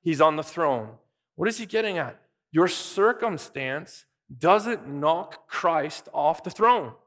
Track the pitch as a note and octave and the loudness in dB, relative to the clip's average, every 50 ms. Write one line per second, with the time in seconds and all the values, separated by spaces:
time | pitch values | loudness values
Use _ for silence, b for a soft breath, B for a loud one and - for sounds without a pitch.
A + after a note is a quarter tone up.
0 | _ E3+ D#3+ C#3 D#3 D#3+ D#3 D3+ D3+ - - E3+ E3+ D3 C3+ A#2+ G#2+ G#2+ A2+ - | _ -2 2 4 4 4 4 2 -6 -8 -4 -2 0 0 0 -2 -4 -10 -16 -20
1 | _ _ _ _ _ _ _ - F3+ G#3+ A3+ A3 A3+ F#3+ - C#4 A#3+ G#3+ F#3+ E3+ | _ _ _ _ _ _ _ -4 -4 -4 -4 -6 -10 -4 -4 -2 -2 -2 -4 -4
2 | C#3+ A#2+ - _ _ _ _ _ _ _ - D#3 F3 F3+ F3+ - - - - - | -6 -6 -10 _ _ _ _ _ _ _ 2 2 2 2 2 -4 -8 -8 -2 2
3 | G3 A3 A#3+ A#3 A#3 A#3 F#3+ D3+ - - _ C#3 C3+ C3 C3 D3 E3+ - - - | 2 2 2 0 -2 -4 -4 -6 -10 -12 _ -8 -6 -6 -6 -8 -8 -12 -20 -20
4 | _ _ _ _ _ _ C3 B2 C3+ E3 F#3+ G#3+ G3+ A3+ A#3+ - A#2 C3+ C#3 C#3+ | _ _ _ _ _ _ -14 -2 4 6 6 6 4 0 -6 -6 -8 -10 -8 -2
5 | C#3+ D#3 D#3+ F3 E3+ - - - _ _ - - - F3 E3 D#3 C#3+ D#3 - - | 0 0 0 0 -2 -10 -14 -20 _ _ -10 -2 0 2 2 2 -2 -2 -8 -12
6 | - - - - D3 D3+ E3 - - F#3 F3 - G#3+ A#3 B3 A3+ D#3 A#2 F#2+ _ | -16 -8 -4 0 2 2 0 0 -6 -12 -2 2 4 4 4 4 2 -6 -12 _
7 | _ | _